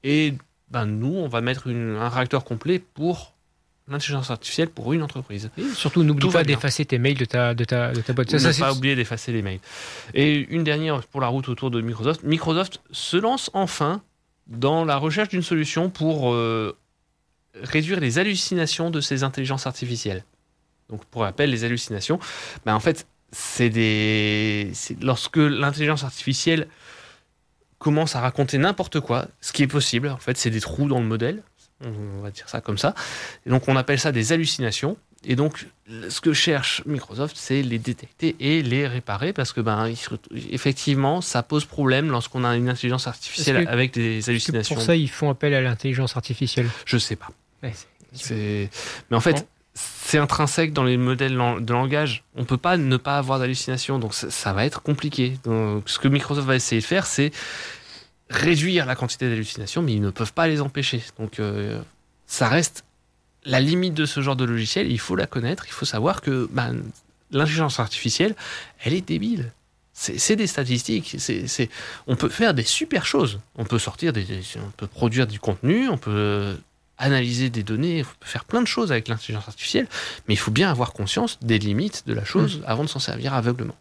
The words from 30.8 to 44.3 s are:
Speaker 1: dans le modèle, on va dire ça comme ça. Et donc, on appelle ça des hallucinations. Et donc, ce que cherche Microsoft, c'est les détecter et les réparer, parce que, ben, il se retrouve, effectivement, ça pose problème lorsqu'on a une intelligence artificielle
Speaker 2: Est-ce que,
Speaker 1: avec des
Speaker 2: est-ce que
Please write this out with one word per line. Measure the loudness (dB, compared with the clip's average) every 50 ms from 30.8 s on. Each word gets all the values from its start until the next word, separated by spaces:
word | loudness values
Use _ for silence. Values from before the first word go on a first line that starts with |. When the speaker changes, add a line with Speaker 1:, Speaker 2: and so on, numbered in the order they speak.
| 0 2
Speaker 1:
dans | 2 2
le | 2
modèle, | 2 0 0 0 -2 -2 -4 -10 _ _ _ _ _ _ _ -12
on | -10 -8 -8 -8 -8 -8 -8
va | -10 -10
dire | -12 -14 -16 -10
ça | -10 -8
comme | -4 -4 -4 0
ça. | 0 0 0 -2 -8 -10 -8 -10 -10 -12 -14 -12 _
Et | 2
donc, | 2 4 4 4
on | 2
appelle | 2 4 2 2 2
ça | 2 2
des | 2 2 2 2
hallucinations. | 2 2 2 0 0 0 -2 -2 -2 -2 -2 -4 -4 -4 _ _ _ _ -2 -2
Et | 2
donc, | 2 2 0 0 -6 -16 -18 _ _ _ -18 -16 -12 -10 -8
ce | -8 0
que | 2 2 2
cherche | 4 4 2 2 2 0 0 -2 -2 -2
Microsoft, | -2 -4 -4 -4 -8 -6 -4 -4 -4 -6
c'est | -10 -4 0 0 0 2
les | 0 -2 -2
détecter | -2 -2 -6 -6 -8 -20 _ _ -2 -2 -2 0
et | 0 2 2 2
les | 2 2 2 2 0 0
réparer, | -2 -4 -4 -4 -4 -2 -2 -2 -2
parce | -2 -4 -2 -2
que, | -2
ben, | 0 0 2 2 0 -2
il | -4 -6
se | -8 -8
retrouve, | -10 -10 _ -10 -12 -10 -8 -6
effectivement, | -6 -2 0 0 0 0 0 0 2 2 4 2 2 0
ça | -2 -2 -2 -2
pose | -2 _ -2 -2 -2
problème | -2 -4 0 2 4 4 4 2 2
lorsqu'on | 0 -2 -2 -4 -4 -2 0
a | 2 2
une | 2 2 0
intelligence | 0 0 -2 -2 -2 0 -2 -6
artificielle | -8 -10 -12 -10 -6 -2 0 2 4 4
Speaker 2:
Est-ce | 4
que, | 2
Speaker 1:
avec | 2 2 2 0 0
des | 0 0 0 0 -2
Speaker 2:
est-ce | 0
que | 0